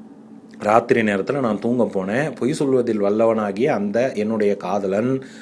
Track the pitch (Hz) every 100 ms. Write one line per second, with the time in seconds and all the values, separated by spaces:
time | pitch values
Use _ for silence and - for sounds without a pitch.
0 | - - - - - - 104 113 - 131
1 | 107 98 92 139 120 104 117 123 101 98
2 | 92 117 151 - 123 160 139 131 113 107
3 | 101 107 113 110 104 98 143 113 101 113
4 | 131 104 107 110 101 98 90 101 98 101
5 | 127 135 - -